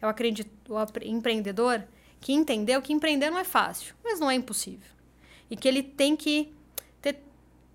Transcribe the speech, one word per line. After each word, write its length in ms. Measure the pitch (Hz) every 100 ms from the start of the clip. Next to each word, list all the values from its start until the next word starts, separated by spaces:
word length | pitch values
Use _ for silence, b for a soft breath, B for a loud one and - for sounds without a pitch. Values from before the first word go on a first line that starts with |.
É 40 | 214
o 40 |
acredi-, 400 | 214 233 214 208 - -
o 80 | 214
apre-, 320 | 214 - -
empreendedor 720 | 226 240 220 202 196 247 226 196 b b b
que 140 | -
entendeu 480 | 285 311 220 208 262
que 120 | 262
empreender 360 | 302 311 285 294
não 80 | 349
é 60 |
fácil, 500 | 359 233 190 - - -
mas 160 | 466 381
não 120 | 285
é 40 | 254
impossível. 540 | 254 208 - 190 - - - B B B B
E 60 | 226
que 120 | 262
ele 160 | 262
tem 320 | 269 - 277 302
que 380 | 302 302 302 - - B B _
ter 200 | 285 285 - - - - -